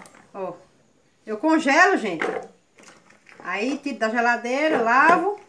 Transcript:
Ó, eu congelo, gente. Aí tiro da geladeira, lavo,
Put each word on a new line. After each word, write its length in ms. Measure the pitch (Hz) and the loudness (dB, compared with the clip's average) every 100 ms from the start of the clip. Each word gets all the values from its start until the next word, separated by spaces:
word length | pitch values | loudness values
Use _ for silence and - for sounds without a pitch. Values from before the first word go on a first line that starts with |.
| - - _ | -20 -20 _
Ó, 180 | 196 180 - _ _ _ _ _ _ | -12 -12 -12 _ _ _ _ _ _
eu 140 | - 214 | -12 -4
congelo, 580 | 311 320 277 294 381 330 | 0 2 2 4 4 2
gente. 300 | 214 160 - - - _ _ _ - - _ _ _ - | -2 -4 -6 -6 -10 _ _ _ -20 -20 _ _ _ -16
Aí 360 | - 190 247 285 | -10 -6 -4 -4
tiro 200 | 285 240 | -8 -4
da 120 | 220 | -2
geladeira, 720 | 240 233 233 240 269 311 254 | 0 0 0 -2 -2 0 0
lavo, 580 | 226 254 311 349 370 415 | 2 4 6 4 2 -6